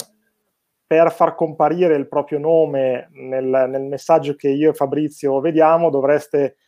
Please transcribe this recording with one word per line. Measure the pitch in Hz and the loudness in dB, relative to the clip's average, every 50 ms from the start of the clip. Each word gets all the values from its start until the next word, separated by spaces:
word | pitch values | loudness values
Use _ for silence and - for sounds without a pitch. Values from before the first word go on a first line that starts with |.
| - - _ _ _ _ _ _ _ _ _ _ _ _ _ _ _ | -16 -18 _ _ _ _ _ _ _ _ _ _ _ _ _ _ _
per | _ 160 160 165 165 165 | _ 2 4 4 4 2
far | - 170 165 170 | 0 0 -2 0
comparire | - 170 156 151 - 156 151 160 175 180 170 156 | -4 -6 -6 -2 -2 -2 0 0 0 2 2 2
il | 143 135 | 0 -2
proprio | - - 147 143 - 156 143 | -2 -4 -4 -4 -4 -6 -6
nome | 143 160 165 160 156 147 143 135 135 131 123 127 - - _ | -2 2 2 2 2 2 0 -2 -2 -2 -2 -4 -6 -12 _
nel, | 135 131 131 131 131 131 131 131 135 131 127 | -18 -12 -8 -6 -4 -2 0 0 0 0 0
nel | 131 135 135 | -2 -6 -6
messaggio | 139 143 135 - - 165 160 143 143 143 | -6 -8 -10 -2 0 0 2 2 -2 -6
che | - - 143 | -4 -2 -2
io | 139 143 151 156 | 0 2 2 0
e | 151 | 2
Fabrizio | - 143 135 135 147 151 147 - - - 139 135 135 | 0 -2 -2 -2 -4 -4 -6 -6 -6 -4 -2 -2 0
vediamo | 131 170 156 160 156 156 165 165 170 160 | -2 0 2 4 4 4 4 2 2 0
dovreste | 139 139 131 139 147 147 143 - - 143 143 127 - _ _ | 0 0 0 2 0 0 0 -2 -2 -2 -2 -2 -4 _ _